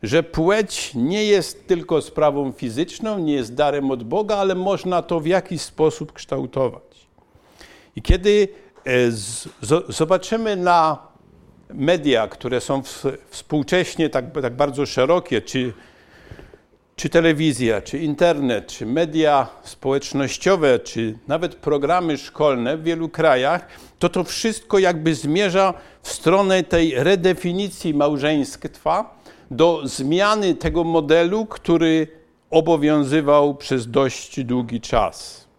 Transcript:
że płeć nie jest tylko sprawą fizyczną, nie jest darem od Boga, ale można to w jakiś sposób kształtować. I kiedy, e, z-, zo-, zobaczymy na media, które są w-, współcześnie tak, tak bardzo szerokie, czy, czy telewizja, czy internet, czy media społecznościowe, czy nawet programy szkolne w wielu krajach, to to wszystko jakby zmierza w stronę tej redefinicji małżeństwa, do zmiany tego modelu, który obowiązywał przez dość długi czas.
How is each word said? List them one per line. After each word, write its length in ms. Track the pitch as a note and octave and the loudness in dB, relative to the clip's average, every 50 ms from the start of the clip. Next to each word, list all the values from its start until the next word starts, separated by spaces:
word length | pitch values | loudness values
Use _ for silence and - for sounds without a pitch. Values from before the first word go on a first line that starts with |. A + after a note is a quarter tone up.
| - | -4
że 200 | G#2+ B2 E3 D#3+ | 2 2 2 0
płeć 680 | - - - D#3+ F3 G3+ A3 G#3+ F#3+ - - - - - | 0 -2 0 2 2 2 2 0 -2 -4 -8 -8 -6 -4
nie 300 | A#2+ A#2 C#3+ F3+ G#3+ G#3+ | -2 -2 0 0 0 2
jest 420 | G#3+ G#3 G3 E3 - - - - | 4 2 2 2 -2 -8 -16 -2
tylko 360 | - F#3 E3+ D#3+ - E3+ D3+ - | -2 -2 -2 0 0 0 -2 -2
sprawą 500 | - - - D3+ D3 C#3+ C#3+ C#3+ C3+ A#2 | -2 -2 2 2 2 2 0 -4 -4 -6
fizyczną, 680 | - - B2 A2 B2 E3 F3+ - - - A3 G#3+ G3+ | -6 -8 -6 -4 -4 -4 -6 -6 -8 -6 -6 -4 -2
nie 140 | E3+ D#3 D3 | -2 -2 0
jest 220 | C#3 B2 A2 A#2+ | -2 -2 -4 -2
darem 360 | B2+ D3 C#3+ C#3 C#3+ C3+ C3+ | 0 0 0 0 0 -2 -2
od 120 | C3+ B2+ A#2 | -4 -4 -4
Boga, 340 | A2 C3+ G3 G#3+ G#3 A3 | -4 -4 -4 -2 -2 -2
ale 180 | G3+ G3 F#3+ F#3+ | 0 0 0 0
można 480 | F#3 F#3 G3 G3 E3+ - F3+ F#3 F3 D#3 | 0 0 -2 -2 -2 -2 -2 -2 -2 -2
to 180 | - F3 E3 | -2 -4 -2
w 60 | D3+ | 0
jakiś 360 | D#3+ F3+ F#3+ F3 - F3+ D3+ - | 0 0 0 0 -2 -8 -8 -8
sposób 500 | - - - D#3 D#3 D3+ - D#3 D3 - | -10 -4 0 0 0 0 -2 -12 -14 -14
kształtować. 920 | - - - C#3+ C3+ C3+ B2+ - C3+ C3 A#2+ F#2+ - - _ _ _ _ _ _ _ _ _ _ _ _ _ _ _ - - - - _ _ _ | -20 -10 -8 -6 -6 -6 -6 -4 -2 -2 -2 -4 -8 -20 _ _ _ _ _ _ _ _ _ _ _ _ _ _ _ -20 -20 -20 -20 _ _ _
I 60 | - - | -14 0
kiedy, 460 | - F3+ F3 F3+ G#3 G#3 G#3 G3+ G3 - - - - _ - _ | 0 0 2 2 2 2 2 2 0 -4 -16 -20 -20 _ -16 _
e, 260 | C3+ B2+ B2 B2 A#2+ | -2 0 2 2 0
z-, 380 | A#2+ A2 G2+ G2 A2+ - - - - _ - | 0 -4 -8 -12 -12 -12 -14 -16 -18 _ -4
zo-, 300 | G2+ C#3+ E3+ F3 - G#2+ | -2 -2 -2 -2 -4 -4
zobaczymy 640 | - D#3 D#3+ F#3+ F3+ F3+ - A3 A3+ A3+ A3 G#3 | -4 0 0 0 -2 0 -4 -6 -4 -2 -2 -2
na 420 | F#3+ F3+ F3+ F3 E3+ D#3+ D#3+ D3+ C#3+ - - _ _ _ _ _ _ _ _ _ _ _ _ | -2 0 2 4 4 4 2 0 -4 -8 -20 _ _ _ _ _ _ _ _ _ _ _ _
media, 580 | - - C3+ D3+ F3+ F3+ D3 D3 B2+ A2+ A2 G2 | -8 -2 0 2 2 2 2 2 2 2 2 -2
które 320 | - - - B2 B2 B2 | -6 -10 -6 -4 -4 -4
są 220 | - - C#3+ C3+ B2+ | -2 -2 -4 -4 -4
w-, 220 | - - - - C#3 C3 - - _ | -8 -14 -6 -6 -6 -6 -6 -16 _
współcześnie 800 | - - - _ - D3+ C3+ - - F3+ F3 - - - D#3+ D3 | -20 -20 -10 _ -2 -2 0 2 2 0 0 0 -2 -2 -2 0
tak, 140 | - C#3 B2 B2 - D3+ C3 | 0 -2 -4 -4 -8 -6 -6
tak 140 | B2 A#2+ | -4 0
bardzo 300 | B2+ C#3+ D3 C3 C3 C#3+ | 0 -2 -2 0 -4 -4
szerokie, 560 | - - - B2+ C3+ E3 F3+ F3 - B2 A2 - | -4 2 0 2 4 4 2 2 0 -4 -4 -4
czy, 300 | - - C#3+ B2+ B2+ A2 - - - _ _ _ _ - - - - - - - - - - _ _ _ _ _ _ _ | -2 -4 -4 -4 -4 -6 -12 -20 -20 _ _ _ _ -20 -20 -20 -20 -20 -20 -20 -20 -20 -20 _ _ _ _ _ _ _
czy 120 | - - D3 | -8 -8 0
telewizja, 720 | - E3 E3 E3 D#3+ C#3+ D#3+ D#3 C3 A#2+ B2+ A2+ A2 G2+ F#2 | 2 4 4 4 2 2 2 0 0 0 0 0 0 0 -4
czy 160 | - - C#3+ | -6 -8 -6
internet, 680 | E3 D#3 D3 C#3+ F3 E3+ E3 D3 C#3+ B2+ A#2+ G#2 F#2+ | -4 -4 0 2 2 2 2 2 0 -2 -2 -2 -4
czy 200 | - - - A#2+ | -8 -14 -12 -8
media 640 | A2 A#2+ D#3 F3+ D#3+ D3+ D#3+ D#3+ D3+ D3 C#3 B2+ - - - - | -4 -2 -2 -2 -2 0 0 2 4 4 2 0 -2 -6 -20 -20
społecznościowe, 1160 | - - _ - C3+ C3+ C#3 C3+ - - C3+ C#3 B2+ - - - F3 G3 F3+ D#3 C#3 B2+ - | -20 -20 _ -4 -2 -2 -2 -4 -4 -4 -2 -2 -2 -4 -2 0 0 2 4 4 4 2 2
czy 400 | - - - A2+ A#2 A2 A2 A2+ _ - | 0 -6 -6 -4 -4 -4 -6 -8 _ -6
nawet 260 | C#3+ D#3+ F3 F3 F3 | -4 -4 -4 -6 -8
programy 640 | - - D3+ D3+ C#3+ C#3+ C#3 E3+ F3+ F3+ E3 D3+ C3+ | -6 -4 -2 -2 0 0 0 0 0 0 -2 -4 -4
szkolne 580 | - - - - D3 D3+ C3+ B2 A#2 A#2+ D3+ | -6 -14 -4 0 2 2 2 2 -2 -4 -4
w 60 | D#3+ D#3 | -4 -2
wielu 260 | E3 E3+ E3 E3 D#3 | -4 -2 -2 -4 -8
krajach, 600 | - - D#3+ D#3+ C3+ B2+ B2+ C#3 E3+ F3 - - - - - - _ _ | -2 2 4 4 4 4 2 0 0 -2 -4 -10 -20 -20 -20 -20 _ _
to 100 | - F3 | -2 0
to 160 | - F#3 F3 | 0 0 -4
wszystko 540 | - - - - A3+ G#3+ - - - - G3 | -4 -6 -4 -4 -4 -4 -4 -6 0 2 4
jakby 360 | F#3+ F3+ F3 D#3+ D#3 E3 D#3+ | 4 4 2 2 0 0 0
zmierza 600 | B2+ - C#3+ D3+ F3+ G#3 G3 E3+ F#3+ F#3+ F#3+ F3+ - - - - _ _ | 0 -2 -2 0 2 0 2 2 4 2 2 0 -4 -12 -20 -20 _ _
w 60 | - | -12
stronę 540 | - - - D#3+ F3+ F#3+ G3+ F#3+ F#3+ F#3 E3 | -12 -2 2 4 4 4 4 4 2 2 2
tej 320 | - - E3+ E3 E3 C3+ | 2 2 2 2 2 2
redefinicji 1000 | B2 C3 E3 G3 F#3 E3+ F#3 F3+ - - F3 F3 F#3 G#3 G3 - - - F3 D3+ | 2 2 4 2 4 4 0 0 0 -2 -4 -2 -2 -4 -6 -8 -6 -4 -2 0
małżeństwa, 1200 | C#3+ C#3+ D3 D3+ C#3 C3 D3+ D#3 D3 C#3 C#3 - - - - - - _ D#3 D#3+ F#3+ A3+ - - _ _ - - - - _ | 2 2 2 2 0 0 0 0 0 -2 -4 -6 -12 -14 -14 -16 -6 _ -2 -2 -2 -2 -6 -12 _ _ -20 -20 -20 -18 _
do 300 | C3+ A#2 D#3+ E3+ E3+ D#3 C#3+ | 0 2 4 4 4 0 -4
zmiany 680 | C3 - - C3+ C3+ D#3 F3+ G3 G#3 G#3+ G#3+ G#3 F#3 D#3+ | -8 -6 -4 -2 0 2 2 4 2 2 2 2 0 0
tego 300 | B2 - E3 D3 E3+ E3+ | 0 -2 -2 -2 0 0
modelu, 640 | E3 E3 E3 D3+ C#3+ D#3 E3 E3+ F3 F#3 A3 A3 | 2 2 0 4 4 4 4 4 2 0 -2 -4
który 640 | G#3+ - - _ - E3+ E3 E3+ E3 D#3+ D#3+ D#3 D3+ - - _ _ _ _ _ _ | -6 -10 -12 _ 0 2 4 4 4 4 2 0 -2 -6 -20 _ _ _ _ _ _
obowiązywał 1040 | - D#3+ D#3 E3 E3+ D3+ C#3+ D3+ D3+ D3+ D3 C3 C#3 D#3+ D3+ C#3+ D3 D3 D3 D3 C#3 | 2 2 4 4 2 4 4 2 4 2 2 2 2 2 4 4 4 4 4 4 0
przez 360 | C#3+ - - C#3 C3 A#2 A#2 | -4 -4 -2 -2 -2 -2 0
dość 540 | A#2 C3+ C#3 C3 - - - - - - C3+ | 2 2 2 2 0 -6 -14 -12 -8 -8 -4
długi 360 | A#2 B2 B2+ A#2+ A#2 A#2 A#2 | -2 -2 -2 -2 -4 -6 -8
czas. 680 | - - - A#2 G#2 F2 - - - - - - - _ _ | -6 -2 0 0 0 0 -2 -8 -18 -18 -20 -20 -20 _ _